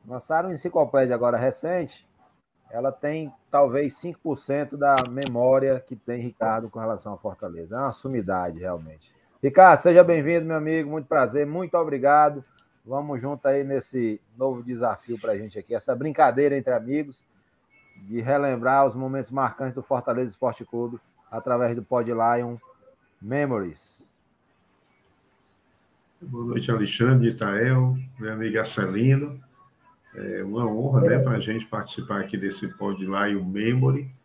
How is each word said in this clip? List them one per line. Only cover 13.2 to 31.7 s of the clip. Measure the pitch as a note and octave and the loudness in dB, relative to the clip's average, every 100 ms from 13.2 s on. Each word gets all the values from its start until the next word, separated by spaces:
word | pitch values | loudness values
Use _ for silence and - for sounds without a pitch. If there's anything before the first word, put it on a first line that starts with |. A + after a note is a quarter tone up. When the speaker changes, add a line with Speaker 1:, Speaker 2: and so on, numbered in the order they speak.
Speaker 1:
junto | C3+ C#3+ C#3 | -6 -2 0
aí | C#3 | 0
nesse | C#3 C3+ - C3 A2+ G#2+ _ A2+ | 0 -4 -4 -4 -2 -4 _ -4
novo | C3+ B2 | -4 -4
desafio | A#2+ A#2+ A#2 G2+ - A#2 | -8 -4 -2 -4 -8 -6
pra | A2+ | -4
gente | G2+ A2 G#2 | -4 -6 -12
aqui, | - | -8
essa | A2+ - A#2+ | -6 -4 -4
brincadeira | D#3 D3 C#3+ B2 C#3+ C#3 | -4 4 4 6 2 0
entre | C3 | -2
amigos, | A#2+ A2+ C#3+ D3 C3 _ _ _ _ _ _ _ - | -2 -2 -4 -6 -14 _ _ _ _ _ _ _ -20
de | G2 A#2 | -10 -6
relembrar | A#2+ C#3+ C#3+ B2 B2 C#3 C#3 | 0 0 0 0 2 4 4
os | |
momentos | A#2 C3 C3+ - | 0 -6 -6 -6
marcantes | C3 B2+ - C3 | -2 -2 -2 -8
do | B2+ | -8
Fortaleza | - B2+ A#2+ A#2+ B2+ | -4 -4 -2 -2 -4
Esporte | - B2+ A2+ | -2 -4 -4
Clube | A#2+ A#2 A#2+ A#2+ _ _ _ | -10 -6 -6 -10 _ _ _
através | A2+ C3 A#2+ B2 A#2 | -10 -2 0 0 -2
do | |
Pod | G2+ B2+ A#2 | -2 -2 0
Lion | A2+ A#2 A#2+ A#2+ A#2 _ _ _ _ _ _ | 0 2 2 -2 -10 _ _ _ _ _ _
Memories. | G2+ C#3 C#3+ A2+ F#2 D2 _ _ _ _ _ _ _ _ _ _ _ _ _ _ _ _ _ _ _ _ _ _ _ _ | -6 -4 -2 -2 -4 -10 _ _ _ _ _ _ _ _ _ _ _ _ _ _ _ _ _ _ _ _ _ _ _ _
Speaker 2:
Boa | C#3+ A#2+ | -12 -8
noite, | A#2+ B2 - | -4 -4 0
Alexandre, | A2+ G#2 - A#2+ C3 A2+ | 0 0 2 4 6 4
Itael, | - G2+ G2+ B2 C3 B2+ C3 - - | 0 -2 0 2 2 2 -2 -6 -12
meu | A2 | -10
amigo | A2 A2 A2 | -6 -2 -2
Arcelino. | A2 - F#2+ G2 B2+ C#3 D3 C3 _ _ _ _ _ _ _ | -2 -4 -2 2 4 4 0 -10 _ _ _ _ _ _ _
É | G#2 G2+ F#2+ | -14 -10 -8
uma | F#2+ A2 A#2 | -6 -4 -2
honra, | A2 C3 C3 | -2 2 4
né, | B2+ | 4
Speaker 1:
É. | B2+ | 4
Speaker 2:
pra | B2+ A2 | 2 0
gente | G#2 A2+ | -2 -6
participar | - | -6